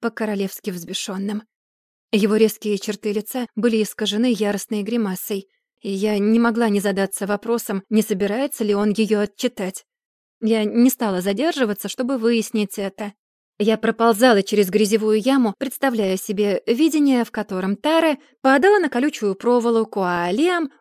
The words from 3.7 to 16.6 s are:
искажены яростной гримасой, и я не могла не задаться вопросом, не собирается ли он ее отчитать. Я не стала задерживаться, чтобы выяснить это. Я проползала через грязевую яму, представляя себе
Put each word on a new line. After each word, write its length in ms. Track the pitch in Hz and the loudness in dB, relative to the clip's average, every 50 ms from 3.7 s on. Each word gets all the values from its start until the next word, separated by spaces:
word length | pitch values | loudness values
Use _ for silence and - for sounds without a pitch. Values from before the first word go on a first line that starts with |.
| 220 220 | 2 2
искажены 480 | 208 - - - 214 202 208 214 247 254 | 0 -2 -4 -6 -6 -4 -2 0 0 0
яростной 520 | 233 185 214 202 208 190 - - 220 208 | 0 0 0 -2 -2 -4 -6 -6 -6 -6
гримасой, 680 | 196 214 240 233 214 190 190 - - - 208 196 196 _ _ _ _ _ _ _ | -4 -4 -4 -2 -2 -2 -4 -6 -6 -8 -8 -8 -8 _ _ _ _ _ _ _
и 100 | - 190 | -8 -8
я 280 | 196 190 208 214 214 202 | -4 -2 -2 -2 0 0
не 200 | 202 214 220 233 | 2 2 2 4
могла 300 | 233 233 214 233 240 214 | 2 2 0 0 0 0
не 120 | 202 202 | 0 0
задаться 460 | 185 202 190 196 196 190 - - 202 | 0 0 0 0 -2 -4 -4 -6 -4
вопросом, 560 | 190 202 202 - 233 233 226 - - 196 190 - _ | -4 -4 -4 -2 -4 -4 -4 -2 -4 -6 -6 -4 _
не 140 | 220 220 | 0 0
собирается 600 | 220 - 214 185 202 202 208 247 277 285 - - 220 | 2 2 -2 -2 -2 -2 -2 -2 -4 -4 -4 -4 -2
ли 100 | 208 202 | 0 0
он 160 | 202 208 214 | 2 0 0
ее 300 | 196 214 220 190 220 208 | 0 0 0 0 2 0
отчитать. 640 | 208 208 - - - 247 - - 190 185 - - - _ _ _ _ _ _ _ _ _ _ _ | 0 -4 -4 -4 -4 -4 -4 -4 -8 -8 -8 -10 -18 _ _ _ _ _ _ _ _ _ _ _
Я 220 | 226 220 226 220 214 | -2 0 0 0 0
не 260 | 208 208 240 240 262 | 0 2 4 4 4
стала 320 | - - 240 208 190 180 | 4 0 -2 -2 -2 -2
задерживаться, 680 | 180 202 202 208 294 339 330 285 254 208 202 - - 196 | -2 -2 -2 0 0 -2 0 0 -2 -2 -2 -6 -8 -10
чтобы 300 | - - 247 247 277 240 | -6 -6 -4 -4 -2 0
выяснить 600 | 220 233 240 226 208 - - 214 208 196 - 208 | 2 2 2 2 0 0 -2 -2 -2 -2 -4 -8
это. 360 | 196 190 - - 208 208 - _ _ _ _ _ _ _ _ - | -8 -8 -8 -8 -10 -12 -12 _ _ _ _ _ _ _ _ -2
Я 200 | 208 220 220 220 | 0 0 0 2
проползала 640 | - 226 220 226 226 233 226 196 254 254 220 196 | 0 -2 0 2 2 2 4 6 6 6 6 4
через 260 | 190 - 208 208 202 185 | 2 2 2 2 2 2
грязевую 520 | 180 208 220 190 226 208 220 214 214 220 | 2 2 2 2 2 0 2 2 0 2
яму, 340 | 202 262 277 269 240 208 190 - | 2 2 4 4 2 2 0 -4
представляя 580 | 269 - - - 277 269 240 220 202 190 185 | -6 -8 -4 -2 -2 0 0 0 0 0 -2
себе 460 | 190 - - 196 202 208 202 185 - | -2 -4 -4 -2 0 0 0 0 -2